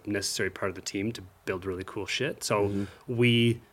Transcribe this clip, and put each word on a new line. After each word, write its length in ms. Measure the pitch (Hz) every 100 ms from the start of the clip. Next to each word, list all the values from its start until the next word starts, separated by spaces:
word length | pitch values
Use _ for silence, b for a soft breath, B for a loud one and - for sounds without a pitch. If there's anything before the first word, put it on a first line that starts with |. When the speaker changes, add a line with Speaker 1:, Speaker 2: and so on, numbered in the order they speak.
| -
Speaker 1:
necessary 420 | 101 95 - 95
part 220 | - 101
of 40 | 90
the 40 |
team 320 | - 101 104
to 80 | 120 92 -
build 220 | - 95 95
really 180 | 90
cool 220 | 95 - 92
shit. 360 | - 139 -
So 260 | - 107 101
Speaker 2:
Mm-hmm. 160 | 101 101 B -
Speaker 1:
we 540 | 120 120 117 117 117 -